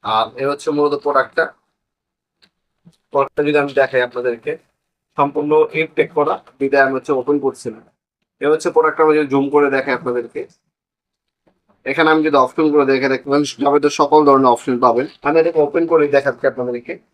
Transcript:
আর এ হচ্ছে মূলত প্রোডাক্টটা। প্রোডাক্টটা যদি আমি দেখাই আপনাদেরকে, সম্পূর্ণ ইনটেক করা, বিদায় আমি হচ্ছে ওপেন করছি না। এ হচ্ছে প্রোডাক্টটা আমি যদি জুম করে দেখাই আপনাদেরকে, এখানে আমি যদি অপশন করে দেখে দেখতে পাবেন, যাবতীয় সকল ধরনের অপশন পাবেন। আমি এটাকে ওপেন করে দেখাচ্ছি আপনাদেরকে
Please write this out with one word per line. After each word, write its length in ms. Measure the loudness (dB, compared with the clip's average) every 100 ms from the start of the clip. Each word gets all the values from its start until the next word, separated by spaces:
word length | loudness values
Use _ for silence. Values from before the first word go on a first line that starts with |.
আর 220 | -2 -2 -2 -4
এ 20 | -4
হচ্ছে 180 | -4 -4 0
মূলত 180 | 0 0 0
প্রোডাক্টটা। 400 | 0 0 -4 -4 _ _ _ _ _ _ _ _ _ _ _ _ _ -20 _ _
প্রোডাক্টটা 300 | -4 -2 -2 0
যদি 100 | 0
আমি 80 | 0 0
দেখাই 200 | 0 0 -2
আপনাদেরকে, 440 | -4 -6 -6 -8 -10 _ _ _ _ _ -4
সম্পূর্ণ 340 | -2 -2 0 2 0 -2
ইনটেক 300 | -6 -4 -4 -2
করা, 180 | -2 -4 _ _
বিদায় 240 | -2 0 0
আমি 80 | -2
হচ্ছে 140 | -4 -4
ওপেন 180 | -2 -2 -2
করছি 220 | -6 -14 -14
না। 40 | _ _ _ _ _ _
এ 20 | -2
হচ্ছে 160 | 0 0 2
প্রোডাক্টটা 260 | 0 2 2
আমি 80 | 2
যদি 100 | 2
জুম 120 | 0 2
করে 140 | 2 2 0
দেখাই 180 | -2 -4
আপনাদেরকে, 420 | -2 -6 -6 -12 -14 _ _ _ _ _ _ _ _ _ _ _ _ _ -6
এখানে 220 | 0 2
আমি 80 | 2 2
যদি 100 | 2 2
অপশন 200 | 0 2
করে 120 | 2 2
দেখে 160 | 0 0
দেখতে 140 | -4 -2
পাবেন, 160 | -2 -2 -2
যাবতীয় 300 | 0 2 0 0
সকল 180 | 2 4 6
ধরনের 220 | 4 4 2
অপশন 200 | 0 0 2
পাবেন। 200 | 0 -4 -6 0
আমি 80 | 2
এটাকে 180 | 2 0 0
ওপেন 180 | 0 0
করে 120 | 2 2 0
দেখাচ্ছি 300 | 0 -2 -4
আপনাদেরকে 420 | -4 -6 -8 -10 -16 _